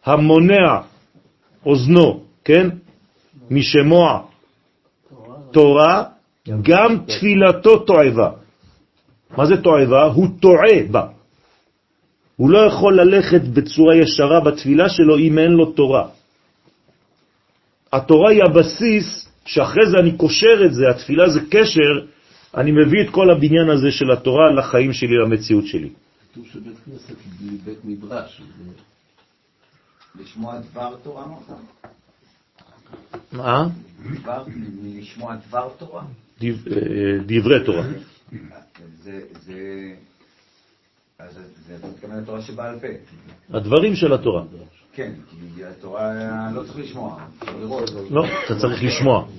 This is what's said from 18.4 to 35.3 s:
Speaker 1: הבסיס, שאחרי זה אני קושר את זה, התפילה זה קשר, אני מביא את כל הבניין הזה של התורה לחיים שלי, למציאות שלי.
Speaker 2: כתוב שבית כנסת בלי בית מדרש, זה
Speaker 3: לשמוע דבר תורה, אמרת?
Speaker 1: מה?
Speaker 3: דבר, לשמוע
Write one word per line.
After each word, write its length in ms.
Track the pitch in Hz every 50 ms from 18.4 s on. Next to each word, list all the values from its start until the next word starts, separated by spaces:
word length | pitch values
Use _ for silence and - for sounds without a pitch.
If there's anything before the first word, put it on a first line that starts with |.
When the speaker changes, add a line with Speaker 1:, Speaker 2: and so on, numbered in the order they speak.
| 190
Speaker 1:
הבסיס, 880 | 175 156 165 160 160 - - 226 233 214 208 180 - - - - _ _ _ _
שאחרי 440 | - - 151 135 - - 185 220 190
זה 80 | 175
אני 200 | 190 170 170 165
קושר 480 | - 165 151 - - 202 226 233 202 196
את 80 | 170 131
זה, 160 | 120 135 127
התפילה 400 | 123 - - - 143 156 175 180
זה 100 | 143 156 - -
קשר, 560 | - 139 147 - - 160 151 147 147 139 139 - _ _ _ _ _ _ _ _ -
אני 140 | - 131 151
מביא 300 | 151 147 151 135 175 208 202
את 40 | 208
כל 220 | - 180 190 180
הבניין 380 | 170 147 147 147 156 165 165 160
הזה 220 | 151 135 131 143
של 200 | 135 - 143 127
התורה 400 | 127 120 - 135 127 143 160 156
לחיים 420 | 143 135 131 - - 123 131 135 123
שלי, 240 | - 131 120 120 120 113
למציאות 420 | 110 113 107 110 - 110 104 101
שלי. 220 | 101 95 85 76 73 - _ _ _ _ _ _ _
Speaker 2:
כתוב 140 | _ 123 117 - -
שבית 240 | - - 113 107 _ _
כנסת 300 | 147 135 135 _ - - _ 113 101 90 90
בלי 180 | 101 101 101 98 92
בית 200 | 104 107 - -
מדרש, 560 | 107 101 101 104 104 120 113 - - - - - - - - 90 90 - _ _ _ _ _ _ _ _ _ _ _ _ _ _ _ _ _ _ _ _ _ _ _ _ _ _ _ _
זה 80 | - -
Speaker 3:
לשמוע 360 | - _ 110 113 117 117 117 110 -
דבר 240 | _ 120 120 123 127 - _
תורה, 220 | 147 143 139 139
אמרת? 340 | 151 160 - - - - - - _ _ _ - - _ _ _ _ _ _ _ _ _ _ _ _ _ _ _ _ _ _ _ _ - - _ _ - - _ _
Speaker 1:
מה? 360 | - 123 127 123 123 139 160 175 175 - - _ _ - - 113 147 -
Speaker 3:
דבר, 220 | - 117 123 131 131 - 113 117 110 104 98 101 101
לשמוע 520 | 101 101 101 104 - - 113 120 117